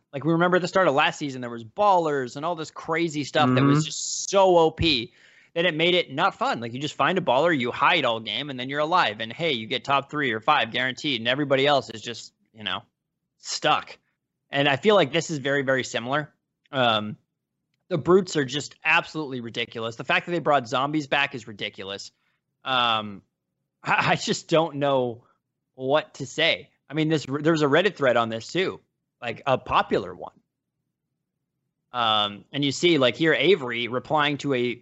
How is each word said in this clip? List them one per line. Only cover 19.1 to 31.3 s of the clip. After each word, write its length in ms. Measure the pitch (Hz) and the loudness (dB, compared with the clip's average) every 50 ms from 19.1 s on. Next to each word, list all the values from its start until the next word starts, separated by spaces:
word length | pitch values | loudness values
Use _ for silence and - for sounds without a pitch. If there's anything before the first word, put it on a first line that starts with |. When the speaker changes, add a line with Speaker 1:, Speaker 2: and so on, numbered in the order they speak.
| - 160 156 127 135 123 | -8 -10 -8 -8 -8 -10
Speaker 1:
ridiculous. 540 | 117 117 - 123 117 113 - 117 113 113 110 | -10 -8 -6 -6 -8 -6 -6 -8 -8 -8 -8
The 80 | - | -6
fact 240 | 139 - 175 185 - | -4 -2 -2 -2 -2
that 60 | 180 | -2
they 80 | 175 165 | -4 -2
brought 260 | 139 156 143 135 117 | 2 2 2 2 2
zombies 400 | 113 131 127 135 147 156 156 139 | 0 -2 -2 -2 0 -2 -2 -2
back 300 | - 160 143 139 - - | 0 0 0 0 -2 -4
is 100 | 117 - | -10 -14
ridiculous. 640 | 117 104 98 110 104 - - 95 95 98 98 - - _ _ _ _ _ _ _ _ _ _ - | -12 -12 -8 -8 -8 -8 -10 -10 -10 -10 -10 -12 -16 _ _ _ _ _ _ _ _ _ _ -6
Um, 580 | 131 131 123 120 117 110 110 107 104 98 90 - _ _ _ _ _ | -2 0 0 2 2 0 0 -2 -6 -12 -16 -20 _ _ _ _ _
<laughs> 320 | _ _ _ _ _ _ - | _ _ _ _ _ _ -2
I, 260 | 160 202 185 143 165 | 0 0 2 2 2
I 40 | 170 | 0
just 320 | - - 233 196 - - - | 0 0 -4 -4 -4 -2 2
don't 280 | 170 156 165 160 143 139 | 2 2 2 2 -2 -2
know 440 | 143 143 135 131 123 120 110 117 _ _ _ _ _ _ _ _ _ _ _ | 0 0 2 2 0 -2 -4 -10 _ _ _ _ _ _ _ _ _ _ _
what 380 | 131 131 131 143 156 156 - - | -8 -2 0 0 0 0 -2 -12
to 120 | - 135 | -14 -12
say. 440 | - - 151 160 160 113 90 - _ _ _ _ - | -8 -2 0 0 0 0 -2 -6 _ _ _ _ -8
I 40 | 139 | -4
mean, 160 | 156 156 156 | -2 0 2
this, 160 | 160 143 - | 0 0 -2
there 260 | 131 135 151 147 165 | -2 -4 -2 2 2
was 100 | 165 151 | 2 4
a 40 | 151 135 | 4 4
Reddit 260 | 143 170 190 208 - | 4 4 2 2 0
thread 220 | - 139 123 117 | 2 2 2 4
on 120 | 117 117 113 | 4 2 0
this 200 | 113 113 - - | -4 -8 -8 -6
too, 300 | - 175 190 131 92 - _ _ _ _ _ _ _ - | -4 -4 -4 -4 -6 -10 _ _ _ _ _ _ _ -12
like, 180 | 123 117 107 - - | -10 -10 -10 -6 -2
a 100 | 135 131 | -2 -2
popular 600 | - - - 135 185 208 - 220 131 92 90 - | -2 -2 0 0 0 0 0 -2 -4 -4 -6 -12
one. 160 | 76 76 - _ _ _ _ _ _ _ _ _ _ _ _ _ _ _ _ _ _ _ _ | -14 -16 -18 _ _ _ _ _ _ _ _ _ _ _ _ _ _ _ _ _ _ _ _